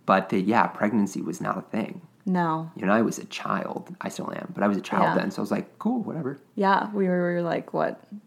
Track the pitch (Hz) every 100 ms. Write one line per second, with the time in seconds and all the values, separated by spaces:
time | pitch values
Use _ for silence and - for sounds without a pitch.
0 | - 98 95 107 92 113 92 - 104 113
1 | 101 - - 90 104 - - - - -
2 | - _ - 185 170 160 160 - 95 107
3 | 107 - - - - 98 - - - 180
4 | - - - - - 175 - 202 - -
5 | - - - - 104 104 - - 214 247
6 | - 160 127 139 _ - 196 196 214 208
7 | 185 180 175 175 170 - - 165 160 -
8 | - 208